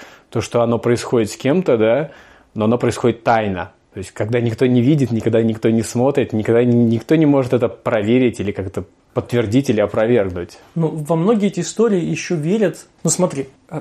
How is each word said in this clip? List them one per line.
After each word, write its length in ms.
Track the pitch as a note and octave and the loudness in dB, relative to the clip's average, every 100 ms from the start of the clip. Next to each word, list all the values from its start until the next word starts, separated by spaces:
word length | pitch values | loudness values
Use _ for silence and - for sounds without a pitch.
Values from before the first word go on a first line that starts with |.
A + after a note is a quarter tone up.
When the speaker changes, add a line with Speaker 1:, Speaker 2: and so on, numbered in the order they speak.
| - - _ | -20 -20 _
Speaker 1:
то, 100 | A#2+ | -6
что 220 | - A#2+ | -2 0
оно 160 | A#2 A#2 | 0 0
происходит 520 | A#2+ A#2 - B2 G#2 | 0 0 0 0 0
с 40 | - | -2
кем-то, 400 | - F3 F3 A#2 | 0 0 2 2
да, 340 | A2 B2+ D#3 - - - _ | 4 2 -2 -10 -20 -20 _
но 120 | A2 G#2+ | -2 0
оно 120 | A#2+ | 2
происходит 460 | B2 - - A2+ | 0 0 -2 0
тайно. 480 | - A2+ G#2+ F#2 E2+ _ _ | 0 0 0 -4 -8 _ _
То 40 | G#2 | -14
есть, 120 | F#2+ | -14
когда 300 | - A2 A#2+ | -8 -2 0
никто 260 | A#2 A2 C3 | -2 0 2
не 140 | B2 | 4
видит, 300 | A#2+ D#3 A#2+ | 4 2 0
никогда 280 | A2+ A2+ A2+ | -2 0 0
никто 280 | A2+ A2 A#2 | 0 0 0
не 120 | A2+ | 0
смотрит, 500 | G#2+ A#2+ C3 C#3+ A2 | 0 0 0 0 -2
никогда 320 | A2 G#2+ A#2 | -2 0 2
ни-, 100 | B2 | 4
никто 400 | A#2+ A#2 A#2 - | 4 2 0 0
не 120 | D#3+ D3+ | 2 4
может 260 | C#3 B2 | 2 2
это 160 | B2 A2+ | 0 -2
проверить 720 | - - A2+ G#2 B2 B2 G2+ | -4 -4 -2 2 2 2 0
или 100 | G2 | -6
как-то 340 | G2+ F#2+ G2 F2+ _ _ | -6 -8 -8 -12 _ _
подтвердить 560 | - - A#2+ G#2+ A#2+ C#3 | -8 -2 -2 0 0 0
или 100 | G#2+ | 0
опровергнуть. 800 | G#2 A#2 A2+ A#2+ F#2+ F2 F2 - - | 0 0 2 2 0 -6 -10 -14 -10
Speaker 2:
Ну, 140 | E3 D#3 | -4 -4
во 260 | D#3 D3 | -4 -4
многие 320 | E3 F3+ A3+ G3+ | -2 0 0 0
эти 140 | - | -2
истории 400 | F3 - A3+ F#3+ | -8 -2 0 0
ещё 340 | D#3+ D#3+ - | -2 -6 -4
верят. 520 | F3 D#3 A3 F#3 - - _ | -4 -2 0 -2 -4 -16 _
Ну, 60 | E3+ | -4
смотри, 360 | D3 F3+ C#3 C3 _ _ | -2 -2 -4 -10 _ _
э, 100 | D#3+ | -14